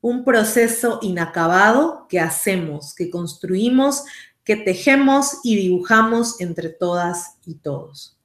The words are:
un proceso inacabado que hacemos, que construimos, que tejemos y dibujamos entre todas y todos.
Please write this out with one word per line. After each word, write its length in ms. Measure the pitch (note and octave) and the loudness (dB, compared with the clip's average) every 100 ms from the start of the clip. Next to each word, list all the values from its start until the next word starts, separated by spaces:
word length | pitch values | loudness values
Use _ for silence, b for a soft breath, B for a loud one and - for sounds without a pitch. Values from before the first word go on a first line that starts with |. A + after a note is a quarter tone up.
un 240 | A#3+ B3 | -2 -2
proceso 720 | B3 A#3+ G#3+ B3 A#3 A3+ A#3+ - | 2 4 4 2 2 0 -2 -2
inacabado 1080 | G3+ F3 E3 F3 E3 F3+ G#3 A#3+ E4 - - | -4 -4 -4 0 2 6 6 6 2 -2 -4
que 100 | F#3 | -2
hacemos, 760 | D#3+ - - F#3+ D#3+ D3 C#3+ - | -2 -2 -2 -2 -4 -10 -14 -10
que 120 | F3 | -8
construimos, 960 | F3 E3+ - F3+ F#3 A#3 B3+ C#4 C#4 - B B B | -6 -10 -10 -4 0 2 2 2 -2 -8 B B B
que 140 | - G#3+ | -4 -2
tejemos 840 | G3 F#3 - C4+ C4+ C4+ C#4 - | 0 0 2 4 4 4 0 -4
y 100 | A#3+ | 0
dibujamos 840 | G#3+ F#3 F3+ F3+ A3 A3+ A#3 A#3 - | 0 2 0 2 4 4 0 -2 -4
entre 300 | F3+ E3 E3 | -8 -6 -10
todas 640 | D#3+ F3+ F3 F3 F3 - _ - | -6 -2 -2 -2 -6 -10 _ -18
y 80 | |
todos. 640 | D3+ D3+ C#3 - C#3+ - _ | -12 -8 -8 -10 -20 -20 _